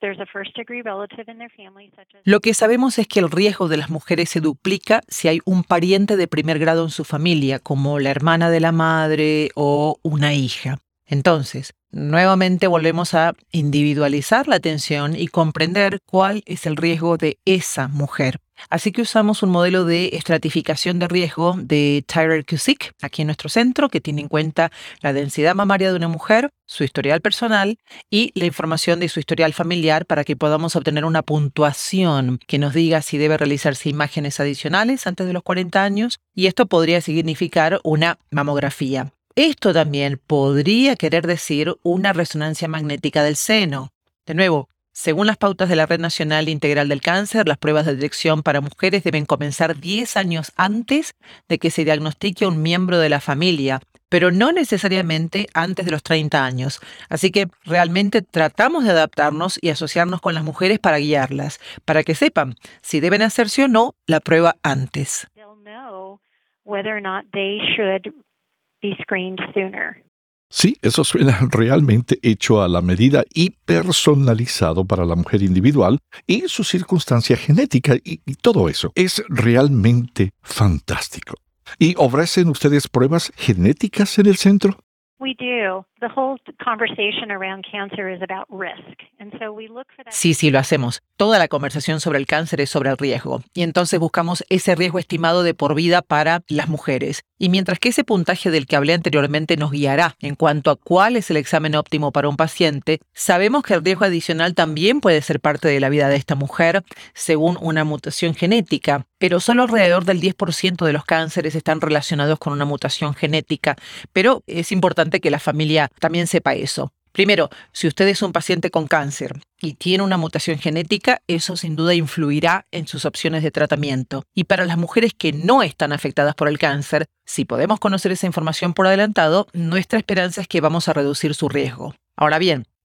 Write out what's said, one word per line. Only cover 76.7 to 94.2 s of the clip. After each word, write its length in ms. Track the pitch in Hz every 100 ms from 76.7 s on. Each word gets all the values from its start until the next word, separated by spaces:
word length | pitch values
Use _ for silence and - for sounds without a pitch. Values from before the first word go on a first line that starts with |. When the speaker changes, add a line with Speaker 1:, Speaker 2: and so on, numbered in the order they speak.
| 180 185 180 - 120 - 120
Speaker 3:
genética 580 | - 156 277 131 127
y, 260 | 131 - 165 -
y 80 |
todo 340 | 139 - 208 87
eso. 220 | - 85 -
Es 260 | 185 - 214
realmente 1040 | 131 107 120 143 135 101 120 120 - 120 -
fantástico. 920 | - - 104 78 - 76 - - - - _ _ - -
¿Y 160 | 160 175
ofrecen 500 | 143 131 170 - 175
ustedes 400 | 143 147 143 -
pruebas 420 | 131 131 165 - -
genéticas 840 | - 95 90 151 208 - 202 -
en 80 | 202
el 100 | 190
centro? 380 | 196 202 196 196 _ _ _ -
Speaker 1:
We 160 | 262 262
do. 480 | 247 247 202 185 185 _
The 80 | 240
whole 320 | - 262 269 - -
conversation 680 | - 220 220 - 208 214 220
around 360 | 202 190 190 190
cancer 380 | 208 202 196 190
is 140 | 180
about 240 | 185 190 -
risk. 540 | 190 180 - - - - -
And 120 | 208 -
so 140 | 220
we 160 | 214 220
look 180 | 233 262
for 80 | _
that 100 | -
Speaker 2:
Sí, 200 | 220 165
sí, 180 | 156 151
lo 80 | 135
hacemos. 440 | 131 156 123 - _ -
Toda 200 | 208 220
la 80 | 160
conversación 540 | 147 139 151 139 160
sobre 180 | 165 143
el 80 | 139
cáncer 360 | 151 165 160
es 80 | 143
sobre 180 | 160 135
el 80 | 135
riesgo. 460 | 143 120 127 127 123
Y 80 | -
entonces 400 | 170 160 175 180
buscamos 420 | 165 -